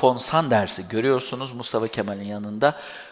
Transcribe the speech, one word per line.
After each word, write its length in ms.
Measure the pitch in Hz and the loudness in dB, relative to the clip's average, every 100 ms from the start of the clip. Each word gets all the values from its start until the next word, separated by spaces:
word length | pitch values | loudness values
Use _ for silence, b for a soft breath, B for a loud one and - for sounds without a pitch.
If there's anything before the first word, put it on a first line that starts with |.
von 140 | 127 123 | 4 4
Sanders'i 720 | - 160 147 113 95 - 90 | 0 0 4 2 2 -4 -4
görüyorsunuz 640 | 110 131 127 123 127 131 | 0 2 2 0 -8 -8
Mustafa 360 | 120 120 113 113 | -8 -4 -2 -2
Kemal'in 360 | - 101 101 | -2 -4 -4
yanında. 500 | 101 104 104 107 143 147 B B B | -6 -8 -8 2 2 2 B B B